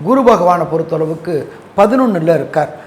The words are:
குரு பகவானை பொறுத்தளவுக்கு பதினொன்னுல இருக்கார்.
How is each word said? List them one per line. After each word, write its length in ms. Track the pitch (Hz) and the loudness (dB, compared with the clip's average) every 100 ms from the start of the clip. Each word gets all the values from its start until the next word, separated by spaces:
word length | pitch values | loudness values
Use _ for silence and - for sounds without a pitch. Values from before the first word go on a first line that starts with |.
குரு 200 | 156 262 | -2 2
பகவானை 440 | 240 202 175 175 151 | 4 4 2 0 0
பொறுத்தளவுக்கு 800 | 165 160 156 156 160 175 151 - - - - | -4 -2 -4 -4 -6 -6 -6 -6 -14 -6 2
பதினொன்னுல 580 | 208 262 254 180 160 | 2 2 0 0 2
இருக்கார். 480 | 156 131 156 147 - | 0 0 -4 -4 -6